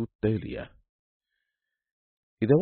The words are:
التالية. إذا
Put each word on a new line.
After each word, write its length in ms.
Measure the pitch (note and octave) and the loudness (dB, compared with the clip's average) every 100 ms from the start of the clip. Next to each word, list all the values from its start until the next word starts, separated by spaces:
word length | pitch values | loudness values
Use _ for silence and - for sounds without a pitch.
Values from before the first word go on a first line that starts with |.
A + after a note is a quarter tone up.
التالية. 720 | A#2 _ G#2+ A2 - - - - _ _ _ _ _ _ _ _ _ _ _ _ _ _ _ _ | -12 _ -4 -4 -6 -12 -14 -20 _ _ _ _ _ _ _ _ _ _ _ _ _ _ _ _
إذا 120 | A2 D3+ | 2 2